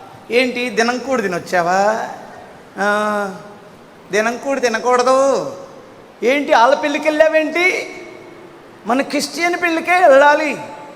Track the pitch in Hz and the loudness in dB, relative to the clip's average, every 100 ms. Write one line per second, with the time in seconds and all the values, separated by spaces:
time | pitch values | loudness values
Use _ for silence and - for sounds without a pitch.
0 | - - - 233 262 240 247 202 233 247 | -20 -20 -2 0 0 -2 -4 0 0 -2
1 | 240 254 196 175 - 185 170 185 208 226 | -2 -2 -2 -4 -2 0 2 2 2 0
2 | - - - - - - - - 202 208 | -6 -12 -16 -20 -20 -20 -18 -4 -2 0
3 | 214 208 196 185 - - - - - - | -2 -2 -6 -10 -18 -20 -20 -20 -20 -20
4 | - 196 220 240 277 269 240 220 233 247 | -4 -2 -2 -4 -4 -2 -2 0 2 2
5 | 247 262 277 226 143 - - - - - | 4 4 2 0 -4 -10 -16 -20 -20 -20
6 | - - 220 285 285 269 240 294 302 285 | -20 -4 0 0 2 4 4 4 0 -2
7 | 311 302 311 311 302 339 359 - - - | -2 0 0 0 0 0 0 -2 -8 -14
8 | - - - - - - - - 190 254 | -18 -20 -20 -20 -20 -20 -20 -16 -4 -2
9 | 277 285 - 294 349 349 349 330 330 359 | -2 -4 -6 -2 -2 0 -2 -2 0 4
10 | 349 277 294 302 311 196 - - - | 6 8 6 4 0 -6 -10 -16 -18